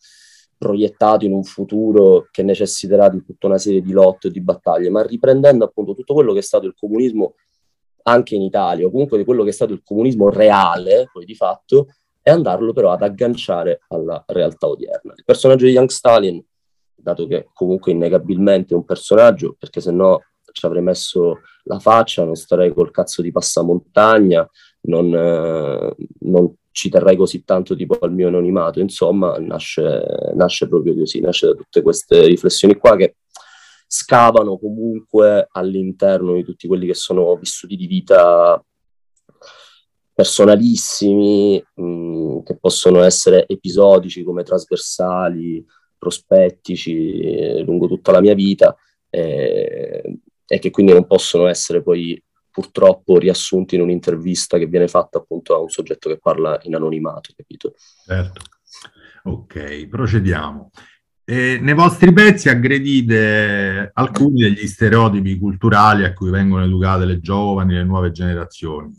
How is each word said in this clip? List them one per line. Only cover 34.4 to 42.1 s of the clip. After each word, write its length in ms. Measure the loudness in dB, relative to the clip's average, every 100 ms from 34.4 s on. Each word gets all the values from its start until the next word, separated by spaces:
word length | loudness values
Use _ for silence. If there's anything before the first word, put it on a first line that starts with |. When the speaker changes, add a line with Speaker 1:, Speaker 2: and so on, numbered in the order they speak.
| 0 -4
Speaker 1:
comunque 880 | -8 -8 -8 -8 -2 4 4 4 -2
all'interno 840 | -4 -6 -4 -6 -2 0 0 -2 -4
di 100 | -6
tutti 220 | -12 -6
quelli 200 | -4 -4
che 60 |
sono 420 | -6 -4 -2 0 -2
vissuti 400 | -4 -14 -12 -12
di 120 | -6
vita 760 | -6 2 6 6 4 4 2 _ _ _ _ _ _ _ _ -20 -20 _ _ _ _ _
personalissimi, 1500 | -2 -2 4 4 6 4 0 -4 -4 0 2 2 2 2 0 -4 -12
mm, 580 | -10 -8 -8